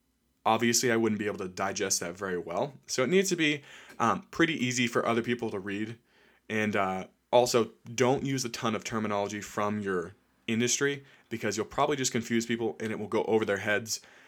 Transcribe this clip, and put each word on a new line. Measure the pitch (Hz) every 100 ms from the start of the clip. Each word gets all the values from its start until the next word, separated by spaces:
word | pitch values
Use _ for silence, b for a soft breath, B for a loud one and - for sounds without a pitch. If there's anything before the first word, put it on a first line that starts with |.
| _ _ _ _ 107
obviously | 113 117 117 127
I | 113
wouldn't | 110 104
be | 104
able | 95
to | 95
digest | 92 98 98 98 -
that | 87 92
very | 95 90
well. | 82 90 143 - -
So | -
it | 127
needs | 185 190
to | 170
be, | 156 147 B B B B
um, | 113 92 -
pretty | - 165 160 123
easy | 123 120
for | 127 -
other | 113
people | 117 120 113
to | 101
read. | 98 98 107 117 b b b b -
And, | 110 107 104
uh, | 95 92 90 _ -
also, | 123 120 123 110 - -
don't | 113 127 139 135
use | 135
a | 120
ton | - 120 104
of |
terminology | - 113 107 101 101 104
from | 98 - 104 107
your | 98 90 85 - _ _ -
industry | 113 123 - 143 143 b b b
because | 113 107 101
you'll | 101
probably | - 139 143
just | 127
confuse | 120 113 117 113
people | 117 113 -
and | 110
it | 107
will | 104
go | 107
over | - 110 104
their | 98
heads. | 104 104 110 - B B